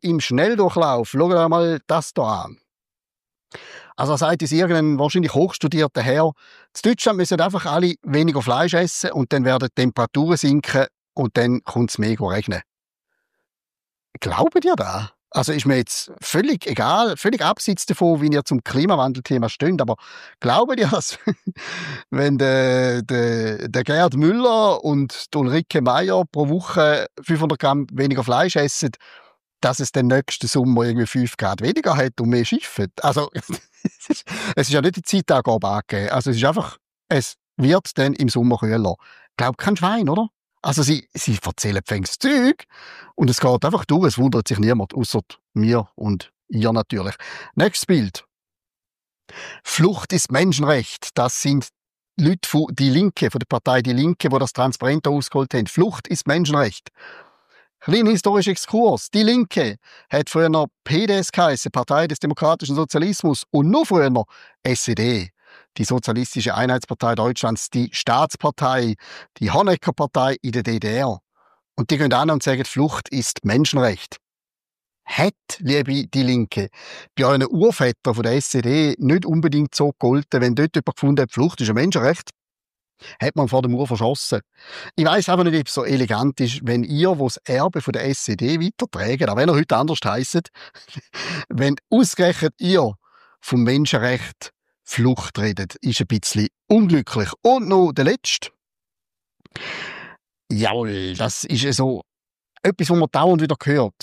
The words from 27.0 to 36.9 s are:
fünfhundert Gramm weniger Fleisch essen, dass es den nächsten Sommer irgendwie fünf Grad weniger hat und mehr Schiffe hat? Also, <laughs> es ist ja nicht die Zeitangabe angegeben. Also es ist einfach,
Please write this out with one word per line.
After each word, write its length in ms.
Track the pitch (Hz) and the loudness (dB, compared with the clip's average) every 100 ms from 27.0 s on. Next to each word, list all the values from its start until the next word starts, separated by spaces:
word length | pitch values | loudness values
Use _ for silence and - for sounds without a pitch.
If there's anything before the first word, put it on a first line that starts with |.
| - - | -2 -10
fünfhundert 380 | 135 156 160 151 | -4 0 0 0
Gramm 300 | 143 143 139 | 0 0 -2
weniger 300 | 131 139 131 | -2 -2 0
Fleisch 320 | 120 123 180 | 0 0 2
essen, 380 | 160 143 - 143 - - - - _ _ - | 0 -2 -2 -6 -6 -20 -20 -20 _ _ -4
dass 200 | 123 131 | -2 -2
es 100 | 135 | -4
den 160 | 139 123 | 0 2
nächsten 400 | 131 - - 120 | 2 0 -6 -2
Sommer 380 | 143 127 120 | 0 2 2
irgendwie 220 | 120 117 113 | 2 0 0
fünf 300 | 127 120 - | 0 -2 -2
Grad 260 | 101 101 | -4 -2
weniger 340 | 117 320 208 143 | -2 0 0 2
hat 240 | 131 - | 0 0
und 80 | 117 | 0
mehr 160 | 123 | 2
Schiffe 400 | 117 262 - - | 2 -2 -4 -6
hat? 180 | 98 - | -6 -2
Also, 260 | 143 147 147 | 0 0 -2
<laughs> 1200 | - - 175 _ _ - _ - 302 - 185 - | -8 -12 -14 _ _ -8 _ -6 -6 -6 -10 -6
es 140 | 143 135 | -2 0
ist 20 | |
ja 120 | 147 | 2
nicht 140 | 151 180 | 2 -2
die 60 | |
Zeitangabe 640 | - 196 - 139 120 113 98 | -2 -2 2 2 2 0 0
angegeben. 440 | 101 - 104 101 | -4 -4 -4 -2
Also 200 | 127 135 | -2 0
es 60 | 113 | 2
ist 80 | |
einfach, 320 | 135 190 - - _ | 2 0 -4 -10 _